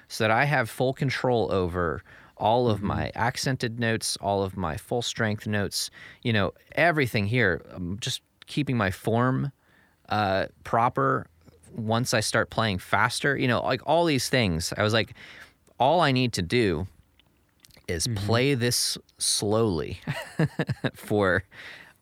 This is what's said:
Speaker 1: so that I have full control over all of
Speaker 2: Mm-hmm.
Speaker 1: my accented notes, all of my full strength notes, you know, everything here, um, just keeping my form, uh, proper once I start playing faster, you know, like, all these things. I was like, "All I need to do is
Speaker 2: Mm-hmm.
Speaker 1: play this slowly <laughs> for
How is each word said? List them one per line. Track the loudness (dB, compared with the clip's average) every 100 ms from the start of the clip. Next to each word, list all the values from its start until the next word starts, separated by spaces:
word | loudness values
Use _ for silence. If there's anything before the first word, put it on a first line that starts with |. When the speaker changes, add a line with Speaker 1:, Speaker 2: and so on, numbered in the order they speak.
| -10
Speaker 1:
so | 0
that | 2
I | 4 4
have | 2 0
full | 0 -2
control | 0 -2 0 0 2 2
over | 0 0 0 -2 -2 -10 -20 -18 -2
all | 2 4 2
of | 0
Speaker 2:
Mm-hmm. | 0
Speaker 1:
my | -2 -4
accented | -2 -2 -2 -2 -2 -4 -2
notes, | 0 0 -2 -4
all | 0 0
of | 0 -2
my | -4 -4
full | -4 -4
strength | -4 -2 -2 -2 -2
notes, | -2 -2 -4 -8 -10 -20 -8
you | -2
know, | 0 0 -2 -6
everything | 2 2 4 0 0 0
here, | 2 2 2 -4
um, | -10 -8 -6
just | -6 -8 _ _ -8
keeping | -4 -2 0
my | 0
form, | 0 0 2 2 0 -4 -8 _ _ _ _ -4
uh, | 0 2 0 -2 -8
proper | -2 2 2 2 0 -2 -6 _ -20 -20 -16 -6
once | 0 0 2
I | 0
start | 2 0 0
playing | 0 -2 -2
faster, | 0 2 2 2 -2 0
you | 2
know, | 2
like, | 0 -2 0
all | 2 2
these | 0 0
things. | 2 2 0 -2 0
I |
was | 0
like, | 2 -2 -6 -20 -20 -20 _ _ 0
"All | 2 4
I | 4
need | 4 0
to | -2
do | 0 2 2 0 -4 -12 _ _ _ _ _ _ -20 -16 -8
is | -4 -4
Speaker 2:
Mm-hmm. | -2 0
Speaker 1:
play | 2 2
this | 2 0 0 -2 -4 -10 -6
slowly | -2 0 2 2 2 0 -4 -8 -8 -10 -6 -2 0
<laughs> | 0 -6 -4 -6
for | -6 -2 2 4 2 -2 -14 -18 -18 -20 _